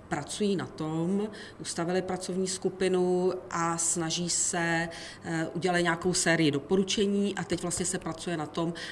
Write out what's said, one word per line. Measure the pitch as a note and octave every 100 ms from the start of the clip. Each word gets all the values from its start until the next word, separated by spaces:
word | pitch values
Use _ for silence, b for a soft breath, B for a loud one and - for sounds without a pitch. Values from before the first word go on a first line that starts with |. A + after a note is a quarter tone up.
| -
pracují | D3+ C#3 - G#3 F3+
na | B2+
tom, | - D#3 D#3+ E3+ G3+ G#3+ B B -
ustavili | E3 - E3 F#3
pracovní | F#3 F#3 F#3+ F#3 F#3
skupinu | - F#3 F#3 F#3 F3+ F3+ F3+ F3+ F#3 -
a | E3+ E3+ E3+
snaží | - F3 D#3+ E3 F3
se, | - - F3 E3+ E3 E3+ B B B
eh, | F3 E3 E3
udělat | F3 F3+ F3
nějakou | E3+ E3+ F#3
sérii | E3+ E3+ E3 D#3
doporučení | C#3 - F#3+ F#3+ - G3+ G3+ G3+ -
a |
teď | E3+ E3+
vlastně | F3 - F3+
se | F3
pracuje | E3 E3 F3+ E3
na | D3+
tom, | - E3 E3+ B